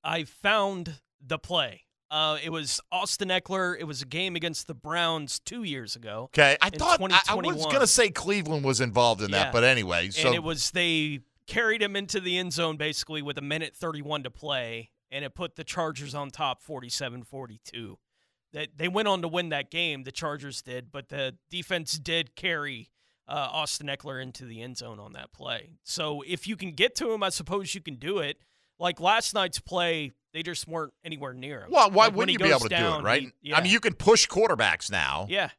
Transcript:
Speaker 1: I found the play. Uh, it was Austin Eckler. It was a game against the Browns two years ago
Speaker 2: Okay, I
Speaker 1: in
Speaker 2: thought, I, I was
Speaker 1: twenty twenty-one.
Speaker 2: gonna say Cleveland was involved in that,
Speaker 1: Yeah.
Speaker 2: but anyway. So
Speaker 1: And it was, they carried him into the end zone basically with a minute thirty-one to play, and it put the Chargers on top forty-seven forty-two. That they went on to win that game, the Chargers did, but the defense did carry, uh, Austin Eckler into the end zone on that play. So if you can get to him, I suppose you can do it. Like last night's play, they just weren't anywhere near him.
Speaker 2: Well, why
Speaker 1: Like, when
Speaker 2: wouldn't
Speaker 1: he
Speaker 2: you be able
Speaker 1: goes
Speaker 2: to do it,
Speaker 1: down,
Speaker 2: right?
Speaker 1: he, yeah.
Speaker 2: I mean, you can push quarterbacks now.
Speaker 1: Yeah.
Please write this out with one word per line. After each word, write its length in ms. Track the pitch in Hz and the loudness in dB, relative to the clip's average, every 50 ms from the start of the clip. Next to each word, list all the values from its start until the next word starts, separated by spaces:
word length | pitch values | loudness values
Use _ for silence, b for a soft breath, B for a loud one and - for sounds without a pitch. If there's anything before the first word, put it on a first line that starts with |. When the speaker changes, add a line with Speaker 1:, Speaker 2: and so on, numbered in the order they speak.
| - | -4
Speaker 1:
I 200 | 151 160 170 156 | -2 -4 -4 -4
found 760 | - - - - 202 214 214 202 196 196 180 175 170 151 135 _ _ _ _ 143 | -8 -12 -2 2 2 4 4 2 0 -2 -6 -10 -12 -14 -18 _ _ _ _ _
the 140 | 127 160 156 | -8 -8 -8
play. 440 | - - 180 170 143 120 95 - _ _ _ _ _ _ | -6 -2 -2 -2 -2 -2 -6 -14 _ _ _ _ _ _
Uh, 280 | 151 156 156 156 156 147 | -2 0 0 0 0 -2
it 80 | 147 165 | -4 -6
was 300 | 160 165 151 127 - - - _ | -6 -6 -4 -4 -4 -6 -6 _
Austin 380 | 180 185 196 - - - 202 180 | -4 -2 -2 -2 -2 -4 -2 0
Eckler. 460 | 185 185 - - 190 190 185 180 175 - | 0 -2 -2 -2 -2 0 0 -2 -2 -4
It 60 | 165 | -6
was 180 | 151 143 127 | -8 -8 -10
a 40 | 143 | -10
game 300 | 127 127 165 185 190 175 | -8 -4 -4 -4 -2 -4
against 300 | 170 165 170 156 - - | -4 -4 -4 -6 -6 -10
the 80 | - 156 | -10 -14
Browns 640 | 117 - 151 160 175 170 165 165 160 147 131 - - | -12 -8 -4 -2 0 0 0 0 -2 -4 -6 -8 -8
two 220 | _ - 226 240 | _ -10 -10 -8
years 340 | 226 180 143 131 120 101 - | -6 -6 -6 -6 -8 -10 -12
ago 280 | 117 117 110 104 110 123 | -10 -10 -10 -8 -8 -10
Speaker 2:
Okay, 320 | - - - 147 139 143 156 | -2 6 8 8 8 8 6
I 60 | 165 196 | 4 2
Speaker 1:
in 40 | 180 | 2
Speaker 2:
thought, 260 | 156 302 349 349 - | 0 4 4 4 4
I, 40 | 185 | 4
I 20 | |
was 160 | 190 180 190 | 6 6 6
Speaker 1:
twenty 200 | - - 208 185 180 165 | 6 6 0 0 0 -2
twenty-one. 240 | - 151 160 156 | -2 0 0 2
Speaker 2:
gonna 140 | 147 277 254 | 4 4 6
say 240 | - - 254 233 208 | 6 6 6 4 4
Cleveland 540 | 160 - - 185 202 202 170 151 160 147 139 | 2 -4 -2 -2 -2 -2 0 -2 -2 0 2
was 160 | 135 131 117 | 2 2 2
involved 420 | 131 120 98 123 120 120 113 92 | 0 2 4 6 6 6 4 2
in 80 | 107 98 | 0 0
that, 160 | 98 98 98 | 2 2 2
Speaker 1:
Yeah. 60 | 135 | 4
Speaker 2:
but 120 | 123 117 117 | 4 6 6
anyway. 460 | 127 131 120 104 90 87 85 87 98 | 6 6 4 2 0 0 0 0 0
So 160 | 95 156 156 | -2 0 2
Speaker 1:
And 80 | 131 - | 2 2
it 80 | 170 | 2
was, 300 | 156 160 165 143 - - | 0 -4 -4 -2 -4 -2
they 480 | - 180 175 170 165 160 151 151 147 135 - _ _ _ _ | 0 0 0 2 0 0 -2 -2 -6 -10 -12 _ _ _ _
carried 360 | - - - 233 220 220 226 | -6 -2 0 0 0 2 0
him 140 | 208 202 196 | 0 -2 -2
into 240 | 196 196 - - 196 | -6 -6 -4 -6 -4
the 160 | 185 180 175 | -2 -2 -2
end 160 | 180 185 180 | -2 -2 -4
zone 240 | 135 151 170 160 156 | -2 -2 -2 -2 -2
basically 460 | 147 151 151 151 - - - 156 156 | -4 -6 -4 -4 -6 -8 -6 -8 -8
with 160 | 143 143 143 143 | -6 -6 -8 -8
a 40 | |
minute 320 | 139 143 147 160 160 143 _ | -6 -6 -6 -6 -6 -8 _
thirty-one 500 | - - 165 156 147 143 147 151 147 131 | -8 -8 -8 -6 -8 -6 -6 -6 -6 -6
to 60 | 127 | -10
play, 600 | 117 - 151 151 143 131 120 113 113 117 110 _ _ _ _ _ | -14 -12 -8 -6 -4 -4 -4 -6 -8 -12 -12 _ _ _ _ _
and 140 | 135 139 147 | -10 -10 -10
it 100 | 135 _ | -10 _
put 220 | - 175 165 _ | -10 -10 -10 _
the 80 | - 160 | -14 -12
Chargers 500 | - - 175 165 156 143 127 147 143 123 | -10 -6 -4 -4 -4 -6 -8 -12 -10 -10
on 160 | 147 143 139 | -10 -10 -10
top 300 | - - 156 139 127 _ | -8 -6 -4 -4 -4 _
forty-seven 600 | _ - 156 131 127 123 - - 139 127 120 123 | _ -12 -12 -12 -10 -8 -8 -6 -6 -8 -8 -12
forty-two. 760 | 117 - - 131 131 120 107 113 _ - - 117 117 98 - _ _ _ _ _ _ _ _ _ _ _ | -16 -16 -14 -14 -14 -14 -18 -20 _ -16 -14 -12 -12 -12 -16 _ _ _ _ _ _ _ _ _ _ _
That 240 | - 147 156 151 _ | -10 -10 -10 -10 _
they 120 | 147 165 180 | -4 -4 -2
went 200 | 180 208 220 208 | 0 0 2 2
on 140 | 196 185 | 0 0
to 60 | 170 165 | -2 -2
win 200 | 160 175 175 165 | -2 -2 -2 -2
that 220 | 151 143 139 _ | -4 -6 -6 _
game, 320 | - 170 175 165 147 135 | -4 -4 -4 -4 -4 -6
the 100 | 131 131 | -10 -12
Chargers 480 | 127 - 165 151 147 147 135 139 123 - | -10 -8 -6 -6 -6 -8 -10 -12 -12 -12
did, 320 | - 131 123 127 123 110 | -12 -10 -10 -10 -10 -10
but 160 | - 139 113 _ | -14 -16 -14 _
the 280 | 147 143 135 131 123 _ _ _ | -8 -6 -6 -6 -6 _ _ _
defense 480 | 175 180 165 - 185 170 160 - - 160 | -10 -10 -4 -2 -4 -4 -2 -4 -6 -6
did 380 | 135 151 160 165 160 120 _ | -4 -2 -2 -2 -2 -4 _
carry, 540 | - - 185 170 151 147 143 131 113 113 _ _ _ _ _ _ _ _ | -6 -4 -4 -4 -2 -4 -6 -8 -12 -14 _ _ _ _ _ _ _ _
uh, 220 | - 139 151 139 123 | -8 -4 -4 -4 -4
Austin 360 | 135 156 151 143 - - 147 | -4 -4 -4 -4 -4 -6 -6
Eckler 360 | 143 139 135 - 147 135 131 | -8 -8 -8 -8 -10 -10 -10
into 220 | 131 127 123 - 131 | -10 -12 -14 -14 -16
the 160 | 120 113 110 | -14 -14 -14
end 160 | 117 127 123 | -14 -12 -12
zone 240 | - 120 117 110 104 | -14 -14 -14 -16 -16
on 140 | 101 - - | -18 -18 -18
that 180 | 127 131 - | -18 -18 -18
play. 380 | - - - 131 117 110 - 165 165 _ _ | -20 -14 -10 -8 -8 -8 -8 -14 -20 _ _
So 380 | - - - 156 151 147 143 139 | -10 -6 -4 -4 -4 -4 -6 -6
if 200 | 147 185 - - | -6 -6 -6 -6
you 100 | 190 220 | -8 -8
can 160 | 165 190 185 | -8 -8 -10
get 220 | 156 135 196 254 - | 0 2 2 2 2
to 140 | - 302 233 | 0 -2 -2
him, 100 | 226 214 | 0 0
I 80 | 202 190 | 0 -2
suppose 440 | 180 - 165 139 180 202 196 160 - | -2 -4 -4 -4 -4 -4 -4 -4 -8
you 60 | 196 | -8
can 140 | 156 160 139 | -8 -12 -12
do 240 | 120 123 160 202 196 | -8 -6 -4 -2 -2
it. 180 | 151 143 151 _ _ _ _ _ _ _ _ _ | -2 -4 -6 _ _ _ _ _ _ _ _ _
Like 220 | 170 175 175 - | -2 -2 -2 2
last 320 | 160 185 214 226 - - | 2 4 4 4 2 0
night's 260 | - 214 190 180 - - | 0 0 0 0 -2 -8
play, 540 | - - 180 180 175 170 170 160 147 131 - _ _ _ _ | -8 -4 -2 0 2 2 0 -2 -4 -8 -12 _ _ _ _
they 80 | 160 | -10
just 260 | 160 170 175 - - 151 | -8 -6 -8 -8 -8 -8
weren't 240 | 160 165 156 139 _ _ | -6 -8 -8 -8 _ _
anywhere 300 | _ 170 160 139 139 135 | _ -12 -10 -10 -10 -12
near 280 | 127 127 127 143 147 - | -10 -12 -12 -12 -12 -12
him. 80 | - - | -8 4
Speaker 2:
Well, 200 | 330 - 220 202 | 8 8 8 8
why 120 | 196 202 220 | 10 8 8
Speaker 1:
Like, 40 | 226 | 8
when 40 | 202 190 | 6 4
Speaker 2:
wouldn't 100 | - - | 2 2
Speaker 1:
he 40 | - | 2
Speaker 2:
you 40 | - | 4
be 40 | 139 156 | 6 6
able 80 | 151 131 | 6 6
Speaker 1:
goes 100 | 117 110 | 4 2
Speaker 2:
to 0 | |
do 60 | 180 | 2
it, 40 | 170 | 2
Speaker 1:
down, 260 | 170 170 160 151 - | 2 2 0 0 2
Speaker 2:
right? 180 | 104 117 147 | 4 4 4
Speaker 1:
he, 100 | 139 123 _ _ | 2 -2 _ _
yeah. 160 | _ 143 147 156 | _ 2 2 2
Speaker 2:
I 40 | |
mean, 100 | 175 180 | 6 6
you 80 | 202 233 | 4 4
can 140 | - 151 131 | 4 0 -2
push 320 | - - 202 233 - - - | 4 8 8 8 8 8 4
quarterbacks 600 | - 190 220 220 170 110 113 98 82 - - - | 4 2 4 4 4 4 4 4 4 2 -2 -2
now. 360 | 101 92 73 65 69 76 95 101 | 0 0 0 0 0 -2 -4 -4
Speaker 1:
Yeah. 180 | 185 202 180 147 - | -2 -2 -2 -4 -6